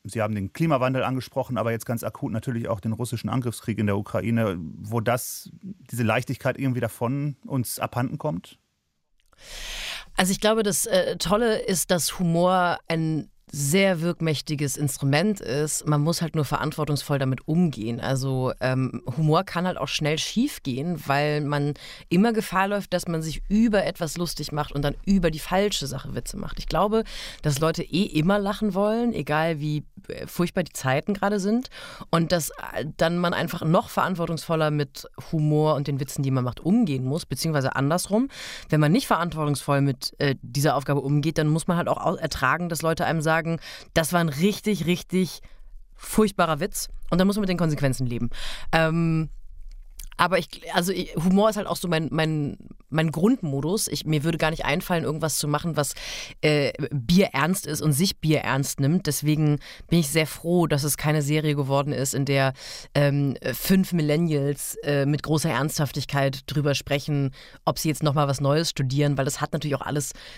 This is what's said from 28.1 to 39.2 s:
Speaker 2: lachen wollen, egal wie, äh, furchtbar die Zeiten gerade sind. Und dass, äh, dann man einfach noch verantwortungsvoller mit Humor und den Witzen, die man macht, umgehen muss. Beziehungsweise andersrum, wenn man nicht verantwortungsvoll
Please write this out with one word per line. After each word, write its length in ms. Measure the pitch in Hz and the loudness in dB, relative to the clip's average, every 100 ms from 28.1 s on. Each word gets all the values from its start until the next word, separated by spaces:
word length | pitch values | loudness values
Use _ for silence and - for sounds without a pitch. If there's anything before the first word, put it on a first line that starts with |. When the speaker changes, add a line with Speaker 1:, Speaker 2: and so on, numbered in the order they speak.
| 151 160 208 | 2 2 2
Speaker 2:
lachen 340 | 196 208 214 | 0 -2 -2
wollen, 380 | 185 208 226 240 | 2 0 2 0
egal 480 | 220 147 151 160 156 | -2 -2 0 0 0
wie, 240 | 151 151 - - - | -2 -2 -4 -18 -12
äh, 200 | - - | -10 -8
furchtbar 360 | - 175 - | -2 0 0
die 100 | 175 | -4
Zeiten 400 | - 131 135 - | -4 0 0 0
gerade 260 | 196 196 208 | -2 0 0
sind. 300 | 190 233 262 - - - - | 2 0 -2 -14 -16 -16 -2
Und 220 | 170 165 | 0 2
dass, 180 | 175 151 | 0 0
äh, 360 | - - - 143 - | -8 -10 -6 -8 0
dann 200 | 165 175 | 2 2
man 160 | 175 | 0
einfach 300 | 104 170 - | 0 -2 -2
noch 260 | 156 180 233 | 2 2 2
verantwortungsvoller 840 | - 156 185 165 160 - 160 156 | -2 0 0 -2 -4 -2 0 2
mit 360 | 151 143 - - - - | 0 -2 -6 -16 -16 -4
Humor 440 | 165 151 151 156 139 | 0 4 4 4 2
und 120 | 143 | 0
den 120 | 139 | -4
Witzen, 240 | 143 - | -4 -2
die 80 | 135 | 0
man 120 | 131 | 2
macht, 160 | 123 117 | 0 -2
umgehen 460 | 156 226 208 131 127 | 2 4 4 0 -2
muss. 200 | 156 - | -4 -4
Beziehungsweise 500 | 135 165 151 127 - | -4 0 2 0 0
andersrum, 540 | 139 175 - 208 269 - - - - | 2 0 2 0 0 -4 -14 -14 0
wenn 100 | 156 | 4
man 120 | 151 | 6
nicht 160 | 214 - | 4 4
verantwortungsvoll 720 | 190 | 0